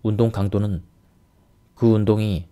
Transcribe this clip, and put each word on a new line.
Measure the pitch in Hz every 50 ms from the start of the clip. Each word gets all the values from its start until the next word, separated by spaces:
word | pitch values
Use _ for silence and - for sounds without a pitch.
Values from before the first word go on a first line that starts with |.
운동 | - 110 107 104 117 113
강도는 | 113 101 98 98 101 101 104 104 95 82 - _ _ _ _ _ _ _ _ _ _ _ _ _ _ _ _ _ _
그 | - 120
운동이 | 113 110 107 104 104 107 107 107 104 98 80 85 -